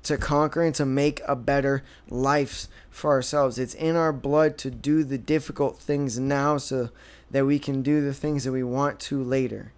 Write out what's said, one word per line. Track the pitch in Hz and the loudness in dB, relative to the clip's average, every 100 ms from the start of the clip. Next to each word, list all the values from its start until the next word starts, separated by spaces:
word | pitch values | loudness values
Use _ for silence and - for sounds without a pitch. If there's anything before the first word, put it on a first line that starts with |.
to | - 147 | -2 -4
conquer, | - 147 151 156 | 0 2 2 2
and | 165 143 | 0 2
to | 143 | 0
make | 135 147 147 - | 2 2 0 -4
a | 135 | -2
better | 117 139 139 139 139 - - | 0 2 2 -2 -4 -20 -10
life | 123 135 147 139 - - - - | -2 2 2 0 -6 -12 -16 -20
for | - 151 | -6 0
ourselves. | 139 123 147 135 117 | 2 2 2 0 0
It's | 123 | -6
in | - 160 165 | -2 0 2
our | 160 | 2
blood | 139 139 147 156 147 | 0 0 4 4 2
to | 135 | -8
do | 120 143 151 | -4 0 2
the | 147 135 | 2 -4
difficult | 110 156 147 - 143 - | 0 0 0 -2 -2 -2
things | - 143 143 120 | -2 -2 0 -2
now | 135 139 143 147 | 0 2 2 0
so | - 131 120 - - - - | 0 -4 -4 -8 -20 -20 -4
that | 135 135 | 0 2
we | 143 | 2
can | 143 135 | 0 -2
do | 131 151 | 2 2
the | 143 | 2
things | 139 151 147 131 | -2 -2 -2 -2
that | |
we | 131 | -2
want | 123 127 143 - | -2 0 -2 -2
to | - 139 | -4 -4
later. | 127 135 127 107 - | 0 0 0 -4 -12